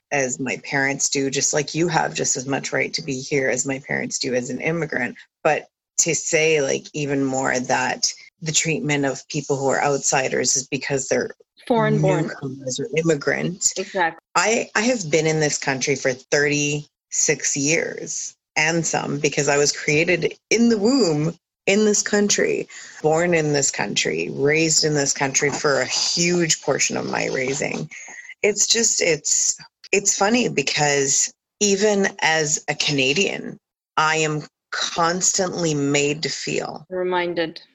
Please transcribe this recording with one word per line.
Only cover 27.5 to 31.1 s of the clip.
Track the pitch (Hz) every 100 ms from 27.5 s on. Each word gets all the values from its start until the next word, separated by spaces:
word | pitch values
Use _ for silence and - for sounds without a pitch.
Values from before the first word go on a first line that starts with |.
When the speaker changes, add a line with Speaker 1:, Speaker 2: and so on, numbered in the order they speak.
| - - - 151 - - - - -
Speaker 1:
It's | 208 208 -
just, | 226 233 -
it's, | 175 151 - - - - - _ -
it's | 196 196 -
funny | 196 240 196
because | 143 135 - 147 143 135